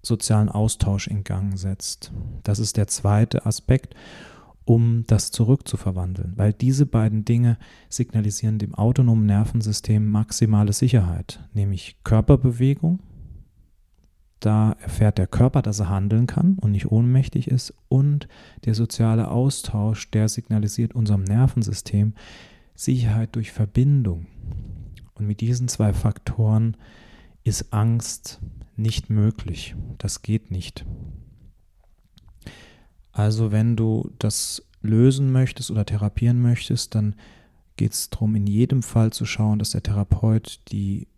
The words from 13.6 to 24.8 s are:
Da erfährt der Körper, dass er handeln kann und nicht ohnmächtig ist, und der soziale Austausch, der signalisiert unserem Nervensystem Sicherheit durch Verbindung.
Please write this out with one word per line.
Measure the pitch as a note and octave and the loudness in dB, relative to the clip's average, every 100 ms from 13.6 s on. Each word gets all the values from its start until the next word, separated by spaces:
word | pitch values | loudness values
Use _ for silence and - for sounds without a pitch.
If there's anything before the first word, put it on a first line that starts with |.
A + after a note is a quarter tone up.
| _ _ _ _ _ _ _ _ | _ _ _ _ _ _ _ _
Da | A2 G#2+ A2 - | 0 4 2 0
erfährt | - - G#2+ - | -6 2 2 2
der | F#2 | 0
Körper, | - B2 C#3 | 4 4 4
dass | G#2+ G#2 | 0 -2
er | F2+ | -2
handeln | G2 G2+ A2 B2 | 0 2 2 2
kann | - F3 F#3+ | 2 2 2
und | G#2+ | 0
nicht | G2+ - | 0 2
ohnmächtig | A2 A#2+ B2+ C3+ C#3 B2 | 2 4 4 2 -2 0
ist, | B2+ - - _ | -2 -2 -18 _
und | C3 C#3+ D3 - - - - - | 2 2 0 -4 -20 -20 -8 -4
der | A2 | -2
soziale | A2+ - A2+ A2+ G#2+ | -2 0 2 2 0
Austausch, | A#2 C3 - - G#2+ G#2 A2 - | 0 0 -2 -4 -2 0 -2 -2
der | A2 G#2+ | 0 0
signalisiert | - - A2 G#2 - A2+ A#2+ | -2 -2 -2 0 -2 -2 0
unserem | A2 G2+ | 0 2
Nervensystem | F#2+ G#2+ C3+ - G#2 G2+ - G2+ G#2+ G#2 - - - - _ _ | 2 2 2 2 -2 -4 -2 0 0 -2 -18 -20 -20 -20 _ _
Sicherheit | - C3 A2+ A2 A2+ A2+ | -2 0 0 0 -2 -6
durch | G#2+ | -8
Verbindung. | - G#2+ - C3+ C#3+ G#2+ E2+ E2 - - - - - | -4 -2 2 2 2 0 -4 -10 -16 -12 -12 -12 -16